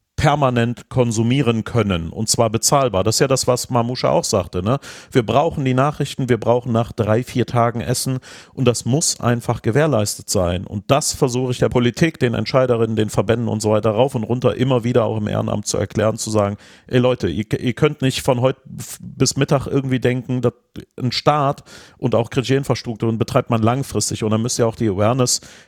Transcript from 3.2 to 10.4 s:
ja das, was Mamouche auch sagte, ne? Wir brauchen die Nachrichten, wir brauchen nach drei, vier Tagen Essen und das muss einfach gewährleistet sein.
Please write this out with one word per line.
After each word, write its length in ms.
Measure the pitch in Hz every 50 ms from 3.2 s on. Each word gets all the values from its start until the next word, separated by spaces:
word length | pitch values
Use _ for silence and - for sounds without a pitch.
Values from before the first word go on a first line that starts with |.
ja 80 | 147 131
das, 180 | 131 123 -
was 220 | - 123 120 - -
Mamouche 400 | 127 120 117 120 127 - - 131
auch 160 | 139 170 -
sagte, 360 | - 113 98 82 - - 90
ne? 180 | 90 107 131 143 - - - - - - -
Wir 100 | - 113
brauchen 400 | 104 113 135 160 170 - - 135
die 100 | 131 127
Nachrichten, 540 | 127 135 151 147 - 143 - - - 135
wir 100 | 120 123
brauchen 360 | 107 113 120 120 123 - 127 113
nach 180 | 113 117 -
drei, 320 | - - 104 107 107 123 123
vier 220 | - - 127 113
Tagen 340 | - - 120 117 120 110 120
Essen 400 | - - 127 - - 135 131 127 - - - - - - -
und 120 | 135 131
das 180 | 120 113 - -
muss 380 | 117 123 160 - - - -
einfach 400 | - 117 120 117 - - 117 113
gewährleistet 680 | - 117 107 139 151 156 131 110 104 - - - - -
sein. 380 | - 101